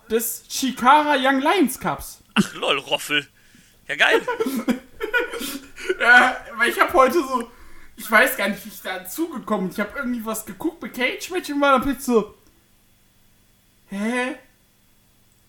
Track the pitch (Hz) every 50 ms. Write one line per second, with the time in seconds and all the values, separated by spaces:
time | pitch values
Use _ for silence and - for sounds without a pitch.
0 | _ - 214 233 226 - - - - - - - 269 254 - - 226 254 294 302
1 | 294 294 294 269 254 262 277 262 269 311 381 392 302 - - - - 170 143 -
2 | - - - - _ _ - - - - - 165 - - 147 139 135 135 147 -
3 | - - 147 147 143 - _ _ _ _ _ - _ _ _ _ _ - 139 151
4 | 214 254 427 466 - 494 466 466 - 262 269 226 - - 233 - - - - -
5 | 453 - - 480 466 - - 466 - - - - - - - - - - 370 -
6 | 240 233 247 247 247 262 262 - - - - 220 220 233 - 381 320 - - 330
7 | 262 254 233 349 277 262 262 247 233 - - - - - - - - - - -
8 | - - 220 214 262 277 - - 202 202 202 - - 214 - - - 202 185 185
9 | 185 - - - 330 359 277 220 180 - 214 202 190 180 - - 202 - - 285
10 | 269 247 247 240 214 220 214 214 - - 185 - - 330 - - - 226 - 254
11 | 247 277 392 403 - - 359 359 - - 285 285 285 277 269 254 - 277 269 -
12 | - - 240 220 190 - - _ _ _ _ _ _ _ _ _ _ _ _ _
13 | _ _ _ _ _ _ _ _ _ _ _ _ _ _ _ _ _ - 196 196
14 | 208 226 247 254 247 262 311 - - _ _ _ _ _ _ _ _ _ _ _
15 | _ _ _ _ _ _ _ _ _